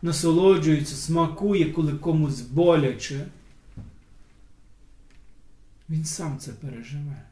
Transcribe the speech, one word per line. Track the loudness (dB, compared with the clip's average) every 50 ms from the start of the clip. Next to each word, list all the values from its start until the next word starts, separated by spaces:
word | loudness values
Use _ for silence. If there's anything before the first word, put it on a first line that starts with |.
насолоджується, | -2 -2 -2 0 2 4 4 6 6 6 6 6 6 4 4 2 2 -2 -6
смакує, | -10 -6 -2 0 0 0 0 -2 -2 -2 0 2 2 2 0
коли | 0 -2 -2 -2 -2
комусь | -2 -2 0 2 2 2 0 -2 -6
боляче, | -10 -4 0 2 4 6 6 6 4 2 -2 -4 -8 -10 -8 -10 -10 -12 -14 -20 -20 -20 -20 -20 _ -20 -20 -18 -18 -18 -20 -20 -20 _ -20 -20 -20 _ _ _ -20 -20 -20 _ -20 -20 -20 _ -20 -20 -20 -20 -20 -20 -20 -20 -20 -20 -20 -20 -20 -20 -20 -20 -20 -20 -20 -20 -12 -6
він | -6 -4 -4
сам | -6 -8 -8 -8 -8 -8 -8
це | -10 -14
переживе. | -16 -12 -12 -12 -12 -12 -14 -12 -12 -10 -10 -10 -12 -14 -16 -20